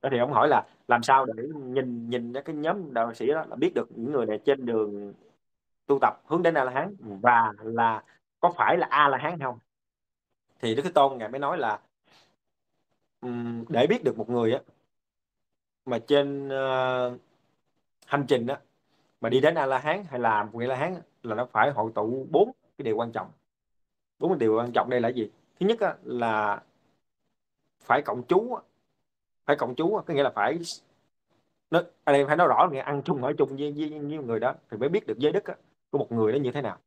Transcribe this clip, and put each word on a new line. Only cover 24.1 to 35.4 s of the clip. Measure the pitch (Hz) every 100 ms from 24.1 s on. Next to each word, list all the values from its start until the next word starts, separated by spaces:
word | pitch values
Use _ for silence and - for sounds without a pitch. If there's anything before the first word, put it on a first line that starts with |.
| _
Bốn | 160
cái | 180
điều | 113 110
quan | 120
trọng | 123 123
đây | 127
là | 117
gì? | 127 107 _ _ _
Thứ | 185
nhất | 226
á, | 190 -
là | - 123 117 110 104 101 _ _ _ _ _ _ _ _ _ _ _ _
phải | - 123
cộng | 143 117
chú | 120 175 233
á. | 247 - _ _ _ _ _ _ _
Phải | - 143
cộng | 120
chú | 127 165 208
á, | -
có |
nghĩa | 147
là | 139
phải | 113 104 165
s-, | 170 - _ _ _ _ _ _ _ _ _
nó, | 165 170 _
ở | -
đây | 143 139
phải | 151
nói | 170
rõ, | 117 175
nghĩa | 135
ăn | 135 147
chung, | 139 147
ở | 127 147
chung | 135 135
với, | 147 147
với, | 151
với | 151 147 156
người | 131 113
đó | 120 - _
thì | 107
mới | 131
biết | 185 -
được | 107
giới | 147
đức | 170